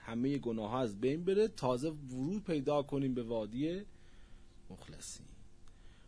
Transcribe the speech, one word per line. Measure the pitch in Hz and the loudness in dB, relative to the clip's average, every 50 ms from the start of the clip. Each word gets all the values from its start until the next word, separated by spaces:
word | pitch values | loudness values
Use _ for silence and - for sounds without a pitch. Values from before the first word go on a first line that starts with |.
| - | -8
همهٔ | 113 113 117 127 139 143 | -4 0 2 4 4 2
گناه‌ها | 131 - 120 113 110 107 104 120 131 | 2 2 0 0 0 0 0 2 2
از | 131 110 101 98 | 2 0 0 2
بین | 120 131 147 170 175 | 2 2 2 2 2
بره، | 190 190 202 220 | 4 6 6 4
تازه | 214 - - 135 127 127 123 143 165 | 4 2 2 2 4 4 4 2 -2
ورود | 156 147 143 127 127 127 131 160 202 214 - | -2 -4 -6 -6 -2 -2 0 0 0 -2 0
پیدا | - 160 147 135 143 147 147 139 | 0 0 2 4 4 4 4 4
کنیم | 143 143 139 139 131 127 | 2 2 2 2 2 2
به | 123 117 | 0 0
وادی | 113 120 113 107 104 113 131 147 160 180 196 208 - - - - - - - - - - - - - - - - - | 0 0 0 0 0 0 0 0 0 0 -2 -6 -10 -14 -16 -18 -18 -16 -16 -16 -16 -16 -16 -16 -18 -18 -18 -14 -14
مخلصین. | 92 - - - - - - - - - - - - - - - - - - - - - - - - - - | -14 -14 -14 -14 -12 -12 -10 -10 -10 -12 -14 -14 -16 -16 -16 -16 -16 -16 -16 -16 -16 -16 -16 -18 -18 -18 -20